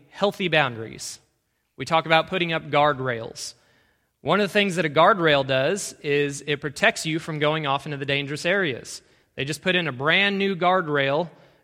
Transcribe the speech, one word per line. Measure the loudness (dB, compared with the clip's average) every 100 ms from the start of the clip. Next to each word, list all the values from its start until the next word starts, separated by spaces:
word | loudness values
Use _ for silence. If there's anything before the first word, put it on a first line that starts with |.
| _
healthy | -2 -2 0 2
boundaries. | 2 2 -2 -12 -12 -14 -14 _ _ _ _ _ -12
We |
talk | -2 0 4
about | 2 2
putting | -2 -2
up | -4 0
guardrails. | 4 4 2 -2 -4 -8 -12 -14 -16 _ _ _ _ _ _
One | 0 0
of | 2
the |
things | 2 0 0
that |
a | 0
guardrail | 4 6 6 4 4 2
does | 0 0 -2 -6 -8
is | -2 0 0 -4 -6
it | -4
protects | -6 0 0 0 -4
you | -4
from | -6 -2
going | 0 0 0
off | -2 -4
into | -8
the | -2
dangerous | -2 -4 -4 0
areas. | 0 0 -4 -10 -16 _ _ _ -8
They |
just | -6 -4
put | -2 0
in | -2
a |
brand | -2 2 2 2 0
new | -2 0
guardrail | 2 2 0 0 0 0 -4 -10 _ _